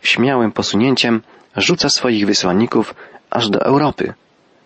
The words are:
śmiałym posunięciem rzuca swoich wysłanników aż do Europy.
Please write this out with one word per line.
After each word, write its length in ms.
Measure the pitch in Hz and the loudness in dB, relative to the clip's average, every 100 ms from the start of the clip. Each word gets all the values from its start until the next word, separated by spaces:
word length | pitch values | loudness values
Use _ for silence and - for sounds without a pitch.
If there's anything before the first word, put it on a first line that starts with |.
śmiałym 500 | - - 127 131 110 | -4 0 2 2 0
posunięciem 720 | - - 101 131 123 120 113 - - _ 101 | -2 -2 0 0 0 0 -2 -4 -20 _ -4
rzuca 320 | 131 175 143 | -2 0 0
swoich 380 | - 127 107 101 | 0 0 0 0
wysłanników 680 | 101 92 92 117 - 104 - - - _ | 0 0 0 2 0 -2 -8 -20 -20 _
aż 200 | 123 113 | -4 -2
do 100 | - | 0
Europy. 540 | - 139 147 - - - _ _ _ _ | 2 2 0 -2 -8 -10 _ _ _ _